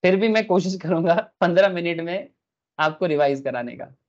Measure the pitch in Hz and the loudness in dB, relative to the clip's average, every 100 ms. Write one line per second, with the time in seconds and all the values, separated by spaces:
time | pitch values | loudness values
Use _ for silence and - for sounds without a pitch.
0 | 185 190 220 214 220 208 180 190 160 170 | 2 2 2 0 2 0 0 -4 -2 -2
1 | 170 175 220 _ 143 170 196 175 170 165 | 2 0 0 _ 0 4 4 2 -4 -6
2 | 165 185 - _ _ _ _ - 156 156 | -6 -8 -10 _ _ _ _ -2 -2 0
3 | 180 151 143 139 135 123 120 120 - - | -2 2 0 0 -4 -6 -8 -12 -18 -18